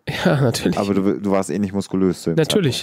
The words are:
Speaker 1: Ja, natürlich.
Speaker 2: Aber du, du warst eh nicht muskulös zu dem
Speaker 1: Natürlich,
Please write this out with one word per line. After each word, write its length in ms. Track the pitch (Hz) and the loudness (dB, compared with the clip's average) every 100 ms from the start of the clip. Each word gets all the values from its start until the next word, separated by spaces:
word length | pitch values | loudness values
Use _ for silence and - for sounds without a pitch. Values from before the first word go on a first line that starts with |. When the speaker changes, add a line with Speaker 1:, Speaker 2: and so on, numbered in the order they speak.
| - - 180 | -10 -4 0
Speaker 1:
Ja, 140 | 160 | 2
natürlich. 360 | 131 113 95 87 | 2 0 0 0
Speaker 2:
Aber 160 | 101 | 0
du, 260 | 98 98 67 | 0 0 0
du 120 | 101 | 0
warst 180 | 98 92 | 0 0
eh 80 | 82 | -2
nicht 160 | 101 | -2
muskulös 480 | 98 92 95 95 82 | -4 -4 0 2 0
zu 60 | - | 0
dem 40 | 85 | 0
Speaker 1:
Natürlich, 400 | 156 214 160 117 | 2 2 0 -2